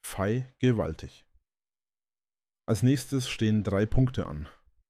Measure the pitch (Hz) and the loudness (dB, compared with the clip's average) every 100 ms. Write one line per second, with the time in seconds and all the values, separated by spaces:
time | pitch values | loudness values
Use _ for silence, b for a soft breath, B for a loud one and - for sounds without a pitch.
0 | - - 98 123 127 _ 127 113 82 82 | -10 -4 -2 -2 -4 _ 2 2 0 -6
1 | 69 - _ _ _ _ _ _ _ _ | -12 -18 _ _ _ _ _ _ _ _
2 | _ _ _ _ _ _ - 104 123 139 | _ _ _ _ _ _ -4 2 4 2
3 | - 135 127 - 110 107 101 98 107 - | 0 -6 -4 -2 0 2 0 0 2 2
4 | 131 127 85 76 78 - _ _ | 2 0 -8 -8 -12 -16 _ _